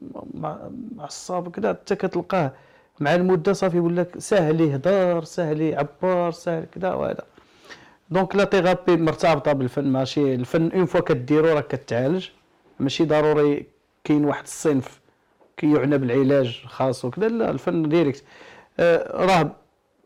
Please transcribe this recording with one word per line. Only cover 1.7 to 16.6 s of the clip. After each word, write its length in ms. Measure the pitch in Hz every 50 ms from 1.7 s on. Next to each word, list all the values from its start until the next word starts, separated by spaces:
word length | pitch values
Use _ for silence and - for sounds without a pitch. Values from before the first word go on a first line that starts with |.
| 180 - - - 202
كتلقاه 560 | - - 185 - 175 - - - 185 160 131 - - - _ _ _ _ _ _ -
مع 140 | 151 143 165
المده 380 | 180 180 185 185 180 156 202 196
صافي 240 | 185 196 190 170
يقول 200 | 175 170 170 175
لك 220 | 175 175 175 - -
ساهل 420 | - - 220 202 165 151 156 165
يهضر، 640 | 165 151 139 135 135 175 196 196 185 180 175 170 156
ساهل 360 | - - - 175 156 151 151
يعبر، 720 | 160 156 143 139 143 147 - - - 185 185 175 175 170
ساهل 340 | 160 - - 175 170 160 160
كذا 300 | - - - 185 185 -
وهذا. 300 | 67 - - - - - - _ - - _ _ _ - - - - - - _ _ _ -
دونك 260 | 160 185 190 180 -
لا 80 | 196 202
ثيرابي 520 | 196 202 196 165 185 185 180 - - 175
مرتبطه 560 | 165 165 160 147 - - 170 160 143 - 151 147
بالفن، 320 | 135 131 123 - 147 143
ماشي 500 | 143 131 131 131 123 - 151 143 135 131
الفن 360 | 123 127 - - 165 165 165
اون 160 | 160 190 180
فوا 140 | - - 180
كديرو 480 | 170 - 160 131 123 123 151 156 156 165
راك 180 | 160 147 -
كتعالج، 640 | - - 127 - - 123 117 127 135 170 185 180 - - _ _ _ _ _ _ _ _ -
ماشي 240 | 131 139 - - 170
ضروري 600 | 151 151 151 151 156 151 151 147 147 143 143 - - _ _ _ _ _ _ -
كاين 200 | - 151 147 147
واحد 180 | 143 131 - -
الصنف 580 | - - - - 165 147 135 123 - - _ _ _ _ _ _ _ _ _ _ _ _
كيعنى 420 | - - 151 147 143 123 143 147 139
بالعلاج 680 | 135 123 156 139 139 131 143 139 131 120 117 -